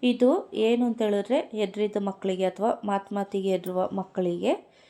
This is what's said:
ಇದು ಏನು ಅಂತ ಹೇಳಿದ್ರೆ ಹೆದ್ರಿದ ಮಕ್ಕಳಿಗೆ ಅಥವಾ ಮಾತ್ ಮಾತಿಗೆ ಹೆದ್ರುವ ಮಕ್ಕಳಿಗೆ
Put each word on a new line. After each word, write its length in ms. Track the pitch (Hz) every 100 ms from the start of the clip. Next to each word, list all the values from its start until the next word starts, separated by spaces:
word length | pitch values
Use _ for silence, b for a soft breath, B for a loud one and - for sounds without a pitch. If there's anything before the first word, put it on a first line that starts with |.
ಇದು 480 | 247 240 247 359 -
ಏನು 320 | - 220 240 247
ಅಂತ 160 | 226
ಹೇಳಿದ್ರೆ 380 | 214 202 202 277
ಹೆದ್ರಿದ 560 | - 214 202 196 208 208
ಮಕ್ಕಳಿಗೆ 440 | 196 196 196 185
ಅಥವಾ 360 | 185 185 220 233
ಮಾತ್ 280 | 208 196 196
ಮಾತಿಗೆ 380 | 202 196 196 190
ಹೆದ್ರುವ 380 | 185 180 185 185
ಮಕ್ಕಳಿಗೆ 800 | 190 185 - 180 175 202 359 - b